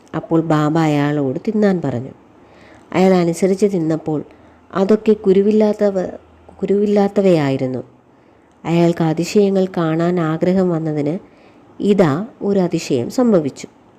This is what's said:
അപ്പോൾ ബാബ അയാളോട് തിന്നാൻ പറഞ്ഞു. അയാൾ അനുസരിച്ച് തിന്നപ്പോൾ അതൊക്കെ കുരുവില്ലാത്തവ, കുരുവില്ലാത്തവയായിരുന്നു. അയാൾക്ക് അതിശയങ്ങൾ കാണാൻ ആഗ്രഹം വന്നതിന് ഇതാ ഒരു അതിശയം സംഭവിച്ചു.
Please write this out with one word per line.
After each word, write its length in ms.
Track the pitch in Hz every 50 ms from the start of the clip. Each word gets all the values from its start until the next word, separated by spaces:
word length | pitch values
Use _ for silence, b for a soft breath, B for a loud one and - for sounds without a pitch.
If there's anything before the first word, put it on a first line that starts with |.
| _ _ -
അപ്പോൾ 240 | 165 - - 165 165
ബാബ 380 | 160 160 156 151 151 147 156 165
അയാളോട് 600 | 160 156 147 147 143 147 147 151 139 131 127 175
തിന്നാൻ 420 | - 220 208 214 208 196 190 175 -
പറഞ്ഞു. 260 | 135 123 117 127 135 - - _ _ _ B B B B B B B B B B B
അയാൾ 200 | - 170 185 190
അനുസരിച്ച് 540 | 185 180 175 170 165 - 196 180 196 190 214
തിന്നപ്പോൾ 580 | 202 202 175 160 156 160 156 - 160 156 143 - B B B B B B B B B -
അതൊക്കെ 380 | 180 196 196 214 214 - 226
കുരുവില്ലാത്തവ, 920 | 214 - - 196 185 196 196 214 214 214 214 208 208 - 208 202 196 185 180 - - - - _ _ _ _ - - -
കുരുവില്ലാത്തവയായിരുന്നു. 1200 | 196 180 196 202 208 202 202 202 196 196 202 208 196 190 175 160 143 139 135 135 135 127 127 120 - - _ _ _ _ b b b b b b b b b b -
അയാൾക്ക് 400 | 151 165 170 170 170 170 - 170
അതിശയങ്ങൾ 600 | 160 156 165 170 - - 208 202 196 196 190 190
കാണാൻ 540 | 185 185 180 165 160 160 165 170 175 180 180
ആഗ്രഹം 500 | 165 156 160 160 175 180 185 190 185 180
വന്നതിന് 480 | 170 156 160 156 151 151 143 143 165 208 B B B B B B B B B B B -
ഇതാ 460 | - 196 208 190 190 151 135 160 214 247 - -
ഒരു 160 | - 202 196 196
അതിശയം 520 | 180 170 175 165 - - 156 120 120 -
സംഭവിച്ചു. 580 | - - 247 233 208 170 151 135 - - - - _ _ _ _ _